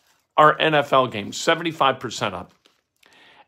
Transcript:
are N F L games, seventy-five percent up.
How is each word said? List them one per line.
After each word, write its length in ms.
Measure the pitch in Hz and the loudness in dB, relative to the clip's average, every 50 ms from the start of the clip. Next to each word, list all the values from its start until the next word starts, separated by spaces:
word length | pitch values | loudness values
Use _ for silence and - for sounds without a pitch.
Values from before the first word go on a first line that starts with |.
| _ _ _ _ _ _ - | _ _ _ _ _ _ 2
are 240 | - 151 151 151 - | 4 4 4 4 4
N 140 | - 160 156 | 0 0 2
F 180 | 147 139 - | 0 0 2
L 140 | 131 135 127 | 2 2 2
games, 320 | 120 110 104 104 104 - - | 0 -2 -8 -10 -10 -10 -6
seventy-five 640 | - 220 220 214 175 165 151 - 143 135 131 131 | -2 -2 0 0 -2 -4 -2 0 0 0 0 -2
percent 340 | - 113 - - 123 104 92 | -6 -12 -8 -6 -6 -6 -6
up. 180 | 87 85 - _ _ _ _ _ _ _ _ _ _ _ _ _ _ _ _ _ _ _ | -8 -14 -16 _ _ _ _ _ _ _ _ _ _ _ _ _ _ _ _ _ _ _